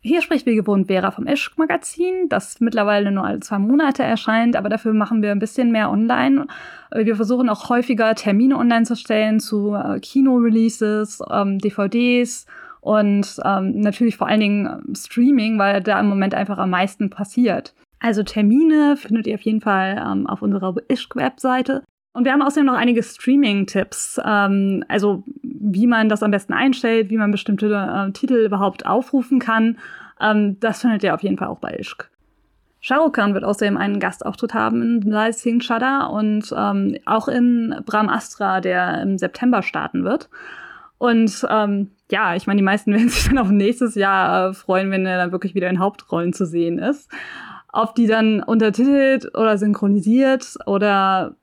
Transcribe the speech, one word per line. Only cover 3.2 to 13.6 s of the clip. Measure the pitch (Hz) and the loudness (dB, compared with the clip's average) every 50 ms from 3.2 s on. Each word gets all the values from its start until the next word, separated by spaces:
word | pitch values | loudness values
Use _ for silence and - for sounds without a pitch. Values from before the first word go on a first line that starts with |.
| 190 | -2
alle | 208 208 208 | -2 -4 -6
zwei | 202 - 214 202 | -6 -6 -2 -2
Monate | 196 214 262 285 320 277 262 - 269 | 2 2 4 4 4 2 0 0 0
erscheint, | - 226 220 - - 220 226 233 240 233 | 0 0 -2 0 0 0 2 2 2 2
aber | - 190 208 | 0 0 -2
dafür | 208 220 - 233 220 | -4 -2 -2 0 0
machen | 214 214 202 233 220 208 | 0 0 0 0 0 0
wir | 208 202 | 0 0
ein | 202 | -2
bisschen | 208 220 - - 247 240 226 | -2 -4 -2 0 0 2 2
mehr | 220 214 - | 2 0 0
online. | 202 202 220 226 247 247 247 269 269 277 285 285 - - - - - - - _ - | 0 0 2 2 2 2 2 2 2 2 0 -4 -12 -16 -18 -18 -20 -20 -18 _ -4
Wir | 226 220 214 226 | -2 0 0 0
versuchen | 208 226 202 247 247 254 240 | 0 0 0 0 0 0 0
auch | 208 - - - | -2 -4 -2 0
häufiger | 247 240 240 247 262 214 226 220 226 | 0 0 2 0 0 2 2 2 2
Termine | 220 - 214 196 202 240 262 277 | 0 0 0 2 4 4 4 2
online | - 240 240 233 233 233 | 2 2 2 4 2 2
zu | 220 240 | 0 -2
stellen | - - - 226 214 214 214 214 220 | -6 -4 -2 0 0 2 2 2 0
zu, | 214 - 220 208 202 208 208 | 0 0 -4 -2 -2 -2 -2
äh, | 202 - 196 196 202 | -2 -4 -4 -4 -6
Kino-Releases, | 202 - - 269 269 269 254 247 233 233 220 226 226 226 220 - 220 208 214 214 214 214 - - - - | -8 -4 0 2 4 4 4 4 4 4 4 4 2 2 0 0 -2 -2 0 -2 -4 -6 -8 -12 -10 -4
ähm, | - 202 202 196 196 196 | -2 0 0 0 -2 -2
D | 190 208 | -2 -4
V | - - 202 196 | -2 -2 -2 0
Ds | 190 233 240 247 247 247 240 240 - - - _ - - - - - _ | 0 0 2 2 2 2 2 0 -4 -12 -16 _ -20 -20 -20 -20 -20 _
und, | _ - 214 214 208 208 202 202 202 - - - - | _ 0 2 2 4 2 2 2 0 -2 -6 -6 -2
ähm, | - 196 190 | -2 -2 0